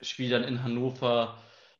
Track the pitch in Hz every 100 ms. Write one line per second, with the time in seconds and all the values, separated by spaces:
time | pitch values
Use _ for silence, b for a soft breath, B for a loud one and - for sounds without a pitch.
0 | - - 127 120 117 123 127 120 127 127
1 | 123 120 113 B B B B B